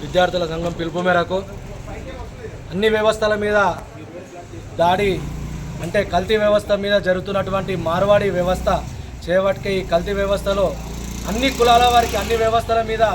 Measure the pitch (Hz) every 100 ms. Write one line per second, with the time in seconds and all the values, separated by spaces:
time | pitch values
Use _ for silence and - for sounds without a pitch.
0 | 147 175 180 180 170 160 170 165 170 165
1 | 180 170 165 185 196 - - - - -
2 | - - - - - - - 165 220 214
3 | 214 214 214 208 208 214 196 165 - -
4 | 151 175 - 175 175 170 - - 170 190
5 | 202 170 143 - - - - - 170 208
6 | 196 175 185 214 208 208 208 202 202 202
7 | 180 185 185 196 190 190 185 185 165 170
8 | 202 208 202 180 175 180 - 170 - -
9 | - - - 180 196 190 202 190 185 170
10 | 175 196 196 196 196 196 185 139 - -
11 | - - - 214 269 247 240 233 247 240
12 | 226 214 202 226 226 226 220 226 220 220
13 | 220